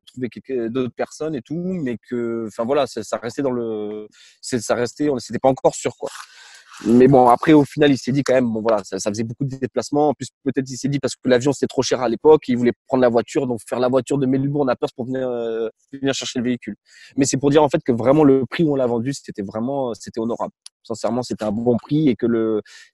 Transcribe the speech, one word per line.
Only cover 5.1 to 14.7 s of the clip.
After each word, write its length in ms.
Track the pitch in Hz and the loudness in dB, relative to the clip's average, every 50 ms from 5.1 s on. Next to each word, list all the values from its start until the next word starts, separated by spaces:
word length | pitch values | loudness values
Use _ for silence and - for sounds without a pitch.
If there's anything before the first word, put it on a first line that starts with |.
on, 80 | 139 120 | -2 -2
c'était 200 | - - 113 120 | -4 -8 -4 0
pas 120 | - 131 | 2 2
encore 240 | 135 - - 160 - | 2 2 0 -2 0
sûr, 200 | - - 135 - - | -2 -4 -8 -8 -8
quoi. 100 | - - - - - - - - - - - - - - - - - | -12 -12 -12 -14 -18 -20 -20 -20 -20 -20 -20 -20 -20 -20 -16 -6 0
Mais 200 | 107 117 123 127 | 4 6 8 8
bon, 220 | 139 143 127 123 120 | 8 8 8 8 8
après, 240 | 120 - - 165 156 | 6 6 6 6 6
au 120 | 151 139 | 6 6
final, 260 | - - 143 147 147 | 4 2 2 2 4
il 80 | 135 120 | 2 2
s'est 120 | - 127 131 | 0 -2 -2
dit 120 | 143 135 | 0 2
quand 80 | - 127 | 2 2
même, 180 | 131 127 117 | 2 2 0
bon, 120 | 110 110 104 | -2 -2 0
voilà, 200 | 117 110 104 95 | 0 0 0 -2
ça, 140 | - 95 95 | -4 -8 -6
ça 120 | - 110 | -6 -4
faisait 120 | 104 110 120 | -4 -4 -6
beaucoup 200 | 117 117 - 151 | -6 -6 -6 -8
de 100 | 131 131 | -8 -6
déplacements. 540 | 131 131 123 - 123 110 - 147 147 151 147 | -6 -8 -6 -4 -6 -6 -2 0 0 2 2
En 60 | 131 | 0
plus, 140 | - 131 - - _ - | -2 -6 -14 -14 _ -6
peut-être 260 | 139 - 139 135 131 | -4 -2 -2 -4 -6
il 80 | 131 120 | -6 -6
s'est 100 | - 135 | -4 -4
dit 100 | 143 139 | -2 -2
parce 160 | - 123 - | -4 -6 -6
que 140 | - - 127 | -4 0 2
l'avion, 240 | 127 123 120 147 135 | 2 2 2 2 0
c'était 140 | - - | 0 -2
trop 160 | 110 - - 120 | -2 -2 -2 -2
cher 180 | - 139 120 | 0 -2 -2
à 80 | 127 117 | 0 -2
l'époque, 360 | 117 107 - 151 156 143 - - | -2 2 6 6 6 6 6 2
il 80 | 123 | -2
voulait 160 | 120 123 120 113 - _ - | 0 2 0 0 -2 _ -2
prendre 140 | - 131 127 | 0 2 4
la 80 | 120 | 4
voiture, 360 | 113 120 110 - - 160 139 | 4 2 0 0 -2 -2 -2
donc 140 | 123 120 110 - - | -2 -4 -6 -8 -6
faire 100 | 127 117 | -4 -2
la 80 | 127 127 | 0 2
voiture 260 | 127 135 120 - 143 | 2 0 0 0 0
de 80 | 139 135 | 0 0
Melbourne 460 | 127 135 135 135 143 143 147 139 127 | 0 0 0 0 0 0 0 0 0